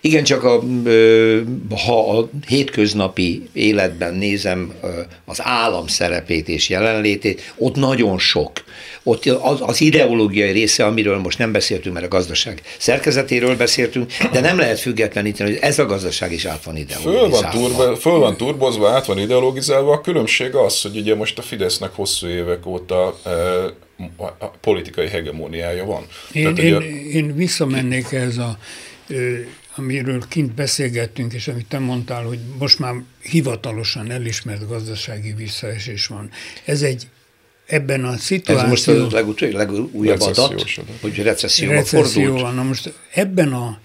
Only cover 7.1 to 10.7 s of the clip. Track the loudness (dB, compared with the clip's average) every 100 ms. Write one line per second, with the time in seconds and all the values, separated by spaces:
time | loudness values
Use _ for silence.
7.1 | 2 -2 -4 -10 -2 -2 2 0 2 2
8.1 | 2 0 0 -2 -6 -14 -18 -18 -8 0
9.1 | 0 2 2 2 0 0 2 4 6 4
10.1 | 4 4 4 2 2 2